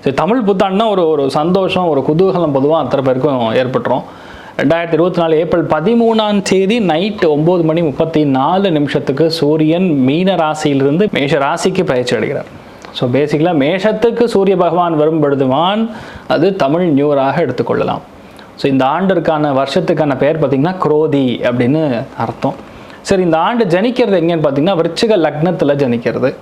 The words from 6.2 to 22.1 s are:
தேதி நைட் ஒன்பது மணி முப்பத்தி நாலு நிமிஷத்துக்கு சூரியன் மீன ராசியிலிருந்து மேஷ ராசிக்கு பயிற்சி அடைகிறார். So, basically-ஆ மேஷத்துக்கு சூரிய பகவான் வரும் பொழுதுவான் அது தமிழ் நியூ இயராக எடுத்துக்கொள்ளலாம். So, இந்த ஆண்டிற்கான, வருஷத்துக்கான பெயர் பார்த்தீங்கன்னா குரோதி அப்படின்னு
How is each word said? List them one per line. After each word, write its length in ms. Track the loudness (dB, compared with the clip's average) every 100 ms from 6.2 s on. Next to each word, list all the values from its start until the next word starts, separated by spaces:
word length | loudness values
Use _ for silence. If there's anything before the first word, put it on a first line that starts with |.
| 0 -2
தேதி 380 | 0 0 2 0
நைட் 460 | 2 0 -2 0 0
ஒன்பது 380 | 2 2 2
மணி 180 | 2 0
முப்பத்தி 440 | -2 -2 0 2 2
நாலு 460 | 2 0 0 0
நிமிஷத்துக்கு 600 | 0 0 -2 -2 0 0
சூரியன் 720 | 2 0 2 2 2 0 2 2
மீன 280 | 2 0 0
ராசியிலிருந்து 760 | -2 0 0 2 2 2 0
மேஷ 260 | 0 0 0
ராசிக்கு 460 | 0 0 -2 -2 0
பயிற்சி 300 | 0 0 -2
அடைகிறார். 300 | -2 -6 -8 -18 -20 -20 -16
So, 180 | -6 -2
basically-ஆ 420 | 0 0 0 0
மேஷத்துக்கு 720 | 2 0 0 -2 0 0 0
சூரிய 340 | 0 2 2 2
பகவான் 380 | 2 2 0 2
வரும் 280 | 2 2
பொழுதுவான் 680 | 0 2 0 2 0 0 -4 -6 -16 -18 -4
அது 280 | 0 0 0
தமிழ் 300 | 0 0 2
நியூ 280 | 2 2
இயராக 320 | 2 0 0 -2
எடுத்துக்கொள்ளலாம். 540 | -2 -4 -2 -2 -6 -10 -20 -20 -20 -20 -4
So, 160 | -2
இந்த 140 | 2 2
ஆண்டிற்கான, 680 | 0 0 0 0 0 0 0
வருஷத்துக்கான 560 | 0 -2 0 0 0 0
பெயர் 220 | 0 0
பார்த்தீங்கன்னா 360 | 0 0 0 -2 0
குரோதி 540 | 2 2 0 0 0
அப்படின்னு 600 | -2 0 0 0 0 -4 -6